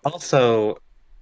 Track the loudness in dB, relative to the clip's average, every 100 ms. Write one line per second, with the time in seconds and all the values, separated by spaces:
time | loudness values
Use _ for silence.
0 | -8 -8 0 2 4 2 -2 -6 _ _
1 | _ -20